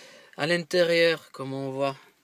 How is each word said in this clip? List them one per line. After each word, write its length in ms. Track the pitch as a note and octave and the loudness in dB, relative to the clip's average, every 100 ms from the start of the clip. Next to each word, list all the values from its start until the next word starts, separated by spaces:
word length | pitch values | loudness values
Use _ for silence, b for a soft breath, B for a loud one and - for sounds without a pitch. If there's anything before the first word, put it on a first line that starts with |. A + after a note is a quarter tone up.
| B B B - | B B B -6
À 120 | D3 | -2
l'intérieur, 840 | F3 E3 F3+ E3+ E3+ E3 D#3 - | -2 0 0 2 4 4 2 -6
comme 220 | - C3+ | -12 -8
on 180 | C3+ C3+ | -6 -6
voit 260 | C3 C#3 C3+ B B | -4 -4 -6 B B